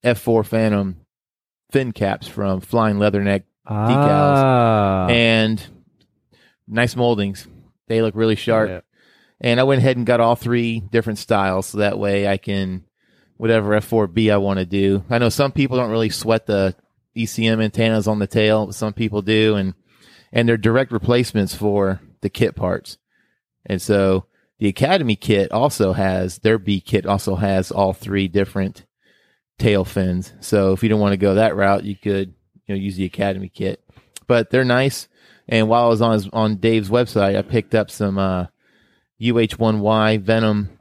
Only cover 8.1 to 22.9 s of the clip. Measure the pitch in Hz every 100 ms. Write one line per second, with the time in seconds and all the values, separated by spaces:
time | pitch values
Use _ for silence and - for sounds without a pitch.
8.1 | 104 113 107 - 110 107 90 _ _ _
9.1 | _ _ _ 123 120 131 135 131 123 117
10.1 | 120 117 120 117 120 117 113 95 117 113
11.1 | 104 - 104 95 92 95 104 101 98 104
12.1 | 101 101 98 - 98 95 92 - _ _
13.1 | _ _ _ 113 113 104 107 - 113 101
14.1 | 90 107 101 98 98 90 98 98 98 -
15.1 | 120 120 - 139 135 135 127 120 113 113
16.1 | - 110 113 - 101 95 90 _ _ _
17.1 | 117 113 - 113 113 110 - 113 110 104
18.1 | 107 98 117 107 107 98 92 110 101 113
19.1 | 104 95 110 110 104 95 - _ _ _
20.1 | _ _ 117 117 113 104 120 135 113 92
21.1 | 120 120 110 98 - 104 101 98 95 -
22.1 | _ 101 - 117 - 92 92 -